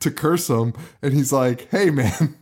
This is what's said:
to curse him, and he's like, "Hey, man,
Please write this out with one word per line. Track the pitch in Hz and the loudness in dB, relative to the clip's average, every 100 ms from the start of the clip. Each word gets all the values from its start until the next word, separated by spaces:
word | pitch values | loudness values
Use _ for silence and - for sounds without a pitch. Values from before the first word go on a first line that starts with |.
to | 151 | -6
curse | - 156 170 175 | -2 0 0 0
him, | 117 117 - - _ | 0 -2 -6 -14 _
and | 143 | 0
he's | 143 131 | 0 2
like, | 139 127 120 - | 2 2 -2 -2
"Hey, | - 190 | 0 2
man, | 143 113 - 156 - | 2 0 0 -2 -2